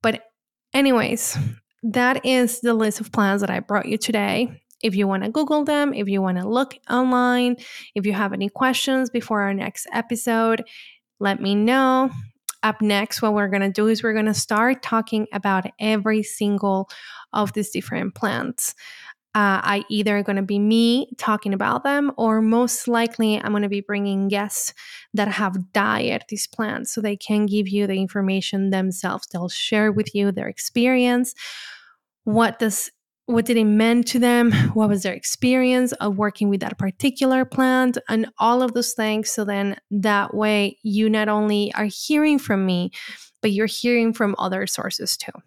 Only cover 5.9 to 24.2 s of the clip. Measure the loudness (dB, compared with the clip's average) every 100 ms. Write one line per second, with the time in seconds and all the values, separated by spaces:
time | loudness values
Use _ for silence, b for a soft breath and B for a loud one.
5.9 | -2 -2 0 0 -2 -2 -2 -2 -6 -4
6.9 | 0 2 2 2 2 0 -2 B B B
7.9 | -4 -2 0 -2 -2 -6 0 0 0 0
8.9 | 0 0 -4 -2 -2 0 -2 -6 -8 -8
9.9 | -6 -4 -4 -2 0 2 0 -4 B B
10.9 | B _ _ -2 -2 0 2 4 4 4
11.9 | 4 0 B B _ -16 -4 -4 0 0
12.9 | 0 -2 -2 0 2 0 0 0 2 2
13.9 | 2 0 0 0 0 0 2 2 0 -2
14.9 | -2 0 -2 -2 -4 0 0 -2 -6 -2
15.9 | 0 0 0 -2 -2 0 0 0 0 -2
16.9 | B B B B -2 -2 -2 -4 -6 -6
17.9 | -6 -6 -4 -4 -2 -6 -6 -8 -8 B
18.9 | B B B _ 0 2 2 0 -2 -2
19.9 | -2 0 0 0 -2 -2 0 2 4 4
20.9 | 2 -2 -6 -2 -2 -2 0 0 0 0
21.9 | 0 0 0 0 2 4 2 2 -2 -2
22.9 | 0 0 0 0 0 0 -2 0 -4 -4
23.9 | -4 -2 0